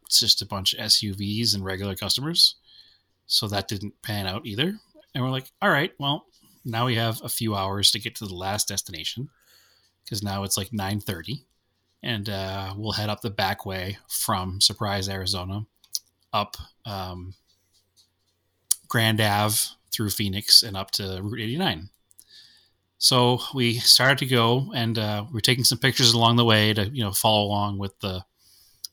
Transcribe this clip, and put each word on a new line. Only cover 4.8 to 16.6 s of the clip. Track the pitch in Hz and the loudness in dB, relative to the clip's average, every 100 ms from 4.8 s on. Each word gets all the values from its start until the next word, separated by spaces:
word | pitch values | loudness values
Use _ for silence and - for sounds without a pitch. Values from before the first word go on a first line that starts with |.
| _ _ _ | _ _ _
And | - | -4
we're | 127 | -4
like, | 131 - _ | -4 -8 _
"All | 202 | 2
right, | 147 165 - | 2 0 -4
well, | 143 151 - _ _ _ | -4 -4 -6 _ _ _
now | - 113 127 | -6 -2 0
we | 113 | 2
have | 117 110 | 0 -2
a | 127 | -6
few | - 113 | -4 -2
hours | 101 95 98 98 | -2 -2 2 2
to | 107 | 2
get | - - | -4 -10
to | 107 | -10
the | |
last | 90 95 104 - | -8 -4 -4 -4
destination, | 98 - 87 90 - 135 _ _ _ _ _ _ _ - | -6 -8 -12 -10 -10 -12 _ _ _ _ _ _ _ -10
'cause | 104 | -8
now | 101 98 | -6 -4
it's, | 98 - | -4 -4
like, | 95 | -4
nine | 107 95 104 | -4 -2 -4
thirty. | - 87 82 127 - _ _ _ _ _ | -4 -8 -8 -12 -12 _ _ _ _ _
And, | - 110 104 | -6 -6 -6
uh, | 98 95 98 95 98 | -6 -6 -6 -8 -8
we'll | 107 | -4
head | 104 104 | -4 -4
up | 104 | -4
the | 117 | -6
back | 101 98 - | -2 -2 -2
way | 101 92 90 98 _ | -6 -6 -6 -10 _
from | - - 101 92 95 | -6 -2 -2 -2 0
Surprise, | - 101 107 101 98 | 0 2 -2 -2 -4
Arizona, | 98 92 92 92 101 110 _ _ - - _ _ | -4 -4 -4 -4 -8 -8 _ _ -8 -8 _ _
up, | 107 104 - | -4 -4 -8